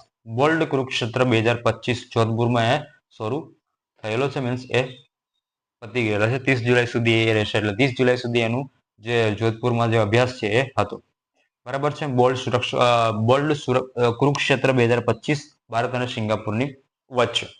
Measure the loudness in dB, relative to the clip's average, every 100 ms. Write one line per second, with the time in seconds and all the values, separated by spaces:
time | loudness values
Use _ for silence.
0 | -20 _ -10 0 2 2 0 -2 -2 -4
1 | -4 0 2 4 2 0 -2 -2 -4 -4
2 | -2 0 0 0 0 2 2 0 -4 _
3 | _ _ -6 -6 -8 _ _ _ _ _
4 | -6 -2 -2 -2 -4 -6 -2 -2 -2 -8
5 | _ _ _ _ _ _ _ _ -8 -2
6 | -2 0 0 0 0 0 2 2 2 0
7 | 2 4 4 2 0 0 -2 0 0 2
8 | 2 2 0 0 0 -2 -6 _ _ _
9 | -2 0 0 0 -2 0 0 0 2 2
10 | 4 2 2 0 -2 0 0 -2 -4 -4
11 | -16 _ _ _ _ _ -10 -4 -4 -4
12 | -2 2 2 2 -2 -2 -2 0 2 4
13 | 2 0 2 2 2 -2 0 -2 -2 0
14 | 0 2 0 0 0 2 2 2 4 2
15 | 0 -4 -2 -4 -6 _ _ -4 -4 -4
16 | -6 -4 -2 -2 -2 -4 -4 -6 _ _
17 | _ 0 0 0 -8 -14